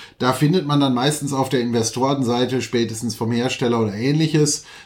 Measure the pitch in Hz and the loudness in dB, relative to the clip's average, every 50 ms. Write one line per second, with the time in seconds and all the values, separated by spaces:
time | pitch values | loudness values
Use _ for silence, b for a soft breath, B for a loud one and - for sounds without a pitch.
0 | B B B B 127 127 127 - 151 147 175 185 147 143 147 143 139 135 127 120 | B B B B 0 0 0 2 2 2 4 2 2 2 2 2 2 2 2 0
1 | 127 143 147 - 143 139 139 131 143 - 143 127 120 120 117 120 113 - - 120 | 0 0 -2 -2 -4 -4 -2 -2 -2 0 0 0 0 0 0 0 0 -2 -2 0
2 | 127 135 143 135 131 113 120 120 127 120 131 123 113 - - 117 117 110 113 110 | 0 0 0 0 0 0 2 0 0 0 0 -2 -2 -2 0 0 0 0 -4 -4
3 | 123 117 104 - 117 110 120 117 120 131 127 - 131 117 117 117 113 104 98 104 | -6 -6 -4 -4 -2 -2 0 0 0 -2 -2 0 0 0 2 2 0 0 -2 -2
4 | 117 135 147 156 160 151 151 156 151 143 - - B B B B B | 0 0 2 2 2 2 2 2 2 2 0 -2 B B B B B